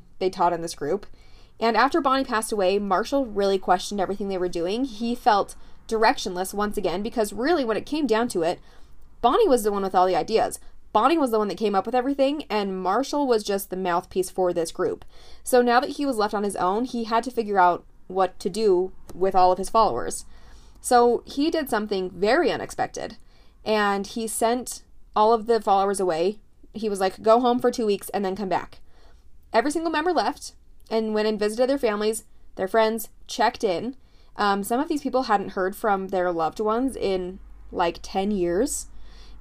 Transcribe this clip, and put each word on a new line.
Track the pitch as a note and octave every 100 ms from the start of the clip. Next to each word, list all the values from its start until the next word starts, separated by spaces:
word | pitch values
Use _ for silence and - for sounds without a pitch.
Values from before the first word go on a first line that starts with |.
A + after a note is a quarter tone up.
| - -
they | F#3
taught | G3 F3
in | E3+
this | E3
group. | - C#3+ G3+ - - - - - -
And | A3+ A3
after | B3 E4+
Bonnie | C4+ C4+
passed | C4 A3 -
away, | G#3 F#3 G3+
Marshall | G3+ F#3 - C#4 A#3+
really | G3+ G3 F#3+
questioned | - F#3 - G3+
everything | F3+ G3+ G3
they | F#3
were | F3+
doing. | F3 F3 A3+
He | C4+ G#3+ A#3
felt | A#3+ A#3+ G3+ - - - - -
directionless | A3 A3 - G3 F3+ F#3
once | G3+ G#3 G#3
again, | F#3 G#3
because | G#3+ B3 G#3
really, | G3+ C#4+ E4+
when | A3+ G#3
it | -
came | D4+ B3+
down | F#3 A#3+
to | F3+
it, | E3 - - - - - - -
Bonnie | A#3+ G4 G4
was | A#3+
the | G#3
one | G3+
with | F#3+
all | F#3 F#3
the | E3
ideas. | E3 A3 F#2+ - - - -
Bonnie | G#3 B3+ E4
was | C4
the | A3
one | G#3
that | E3+
came | G#3+
up | F#3+ A3+
with |
everything, | B3 C4 C#4 C4+ D4+ -
and | G#3+ G3 F#3+
Marshall | F#3 A3 C#4 D4 C4+
was | A3
just | G#3 G3 -
the | F#3
mouthpiece | F#3 F3 - F#3 F3
for | - F3+
this | E3+ E3
group. | - D3+ F2 - - - -
So | - B3
now | A#3+ A#3+
that | C#4+
he | - C#4
was | G#3+
left | G#3
on | G3+
his | G#3 -
own, | F3+ G#3
he | B3+ A#3+
had | A3 A#3
to | B3
figure | A#3 G#3 G3
out | F3+ E3+ - - -
what | F#3 F#3 -
to | G3+
do | G#3 G#3+ F3+ F#3 - -
with | F3 F#3+
all | F#3+ F#3
of | F#3
his | F#3+
followers. | A3+ F#3+ A#2 A#2 - - - - - - -
So | - B3 A#3+ A#3 -
he | C#4 D#4+
did | E4 C#4
something | G#3+ G#3+ G3 F#3
very | F3 G#3 D#4 B3+
unexpected, | C3+ - - - - - - - - - -
and | G#3+ G#3+ G3+ G3 G3
he | A#3 A3
sent | - A#3 B3 A#3+ - - - - G#3
all | G#3+
of | A3+ A3
the | A3+
followers | G#3+ G3 G3 G3+
away. | F3+ D#3+ F#3 G#3+ - - -
He | G#3 G#3+
was | F#3+
like, | F#3+ -
"Go | G#3+ A#3
home | B3 B3
for | B3
two | B3 G#3+
weeks | G3 -
and | G3
then | F#3+ G3
come | F#3+
back." | E3 - - - - - - - - -
Every | - C#4+
single | D#4+ E4
member | D#4 F4
left | D4 G#3 - - - - - -
and | A3+ A3
went | G#3+ G#3+
and | G#3
visited | G#3 A3 B3+
their | C#4
families, | A3+ G#3 G#3+ A3 - - -
their | - F#3+
friends, | A3+ A3 A3+ - - -
checked | - A3+ -
in. | G#3+ E3 A3+ - - - - -
Um, | G3+ G3+
some | G3 A#3+
of | E4
these | D4
people | C4 B3+
hadn't | B3 G3+ F#3+
heard | G3+ F#3
from | - A3 G3 F#3+
their | F#3+ F3+
loved | E3 D#3 F#3
ones | G#3+ A3+ C4
in, | G#3 G3 F#3 F3+ G3 - - -
like, | F3+ F3 -
ten | - F#3+ G3+
years. | G3+ F3 F3 C#4+ - - - - - - -